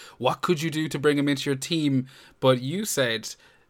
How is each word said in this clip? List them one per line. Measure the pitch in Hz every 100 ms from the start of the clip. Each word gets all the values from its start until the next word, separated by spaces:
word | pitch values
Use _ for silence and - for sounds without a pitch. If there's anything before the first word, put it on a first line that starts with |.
| - -
what | 123 160
could | - 160
you | 160
do | 156 156
to | 143
bring | 147 143
him | 143
into | 139 143
your | 135
team. | - 165 147 131 131 - - -
But | 131 127
you | 131 180 214
said, | - 123 113 - - - _